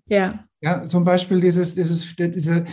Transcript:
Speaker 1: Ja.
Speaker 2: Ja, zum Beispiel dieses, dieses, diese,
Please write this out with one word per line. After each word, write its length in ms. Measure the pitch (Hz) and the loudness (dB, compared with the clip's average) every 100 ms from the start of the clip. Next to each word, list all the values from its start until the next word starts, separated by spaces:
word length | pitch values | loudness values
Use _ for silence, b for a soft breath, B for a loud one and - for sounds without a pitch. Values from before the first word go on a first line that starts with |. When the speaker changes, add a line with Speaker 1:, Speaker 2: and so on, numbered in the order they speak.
| - | -2
Speaker 1:
Ja. 360 | 202 190 - - _ | 0 0 -6 -18 _
Speaker 2:
Ja, 280 | 151 180 170 | -2 -2 0
zum 160 | 180 | 2
Beispiel 360 | 175 180 180 185 | 4 2 2 2
dieses, 360 | 180 175 170 185 | 2 2 0 -2
dieses, 400 | 170 170 - - | -2 -2 -4 -4
diese, 480 | 170 180 156 170 170 | -4 -2 0 0 -2